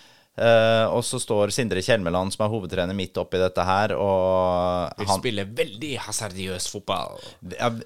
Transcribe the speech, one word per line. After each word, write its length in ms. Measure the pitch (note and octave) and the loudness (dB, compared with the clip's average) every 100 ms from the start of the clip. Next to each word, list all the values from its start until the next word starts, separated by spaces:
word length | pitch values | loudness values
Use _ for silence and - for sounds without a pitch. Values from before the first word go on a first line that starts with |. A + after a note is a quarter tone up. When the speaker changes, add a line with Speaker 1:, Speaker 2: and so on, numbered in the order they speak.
| - _ _ - | -20 _ _ 0
Speaker 1:
Eh, 480 | A#2 A2+ A2+ A2+ G#2+ | 6 6 6 4 4
og 80 | A2 | 0
så 160 | - B2+ | -2 -4
står 320 | - G#2 G#2 | 0 2 2
Sindre 320 | A#2 A2+ F#2 | 2 0 0
Kjelmeland, 480 | F#2 A2+ E2+ F2+ F#2+ | 2 2 2 0 0
som 120 | - G#2+ | -2 -2
er 60 | |
hovedtrener, 400 | A2+ F2+ F#2 F2 | -2 -4 -2 -2
midt 240 | G2 F2+ F#2 | -2 -4 -4
oppi 220 | F2+ F#2 | -2 0
dette 220 | F#2 F#2 F2+ | 0 2 2
her, 300 | F#2+ G#2+ D2 | 2 2 0
og 960 | G2 F#2+ F#2 F#2 F#2 F2+ F2+ F2+ E2 - | 2 2 4 2 2 2 0 0 -4 -4
Speaker 2:
Vi 80 | G2+ | -2
Speaker 1:
han 80 | F#2+ | 0
Speaker 2:
spiller 320 | B2+ G2+ G2 | 0 -4 -6
veldig 460 | A#2 D3 G#2 D3+ A#2 | -4 -6 -6 -8 -8
hasardiøs 720 | G#2+ G#2 G#2+ F#2 F#2+ F#2 - | -6 -6 -6 -8 -8 -6 -8
fotball. 480 | G#2 - F#2 - G1+ - - | -8 -4 -4 -4 -10 -18 -16
Speaker 1:
Det 160 | F2 - | -12 -2
er 240 | A#2+ A2+ | -2 -2